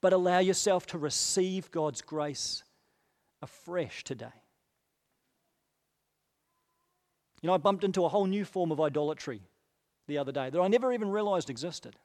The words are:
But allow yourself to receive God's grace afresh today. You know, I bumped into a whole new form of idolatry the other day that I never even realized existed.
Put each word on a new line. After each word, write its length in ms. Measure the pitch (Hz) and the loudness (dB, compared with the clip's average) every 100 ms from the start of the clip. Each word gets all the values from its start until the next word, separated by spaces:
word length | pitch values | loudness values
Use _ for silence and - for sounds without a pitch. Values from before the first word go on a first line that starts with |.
But 120 | 185 | 6
allow 260 | 185 180 180 | 4 4 4
yourself 460 | 185 180 - 185 - | 4 2 2 0 -2
to 100 | 175 | -6
receive 720 | 147 - - - 185 190 - | -4 -2 -2 0 0 -2 -6
God's 300 | 170 151 127 | -4 -4 -4
grace 640 | - 156 147 139 - - - _ _ _ _ _ _ _ | -8 -6 -6 -6 -6 -8 -12 _ _ _ _ _ _ _
afresh 640 | 139 - - 180 139 - | -20 -18 -8 -4 -4 -8
today. 220 | - 123 117 - _ _ _ _ _ _ _ _ _ _ _ _ _ _ _ _ _ _ _ _ _ _ _ _ _ _ _ _ _ _ | -10 -10 -10 -16 _ _ _ _ _ _ _ _ _ _ _ _ _ _ _ _ _ _ _ _ _ _ _ _ _ _ _ _ _ _
You 60 | 165 | 0
know, 60 | |
I 40 | 185 | 2
bumped 260 | 196 196 | 4 2
into 220 | 196 190 170 | 0 2 2
a 40 | |
whole 160 | 196 196 | 2 0
new 200 | 196 190 | 0 -2
form 260 | 190 170 | -2 -2
of 100 | 147 | 0
idolatry 600 | 156 143 147 151 - 110 92 _ _ _ _ _ - | 0 0 -2 -4 -8 -12 -14 _ _ _ _ _ -6
the 100 | 147 | -4
other 140 | 139 | -2
day 180 | 139 131 | -4 -4
that 100 | 151 | 0
I 80 | 185 | 4
never 240 | 233 254 | 4 4
even 180 | 247 208 | 0 0
realized 400 | 202 208 185 147 | 0 2 0 -2
existed. 460 | 120 160 160 - - | -6 -8 -10 -16 -20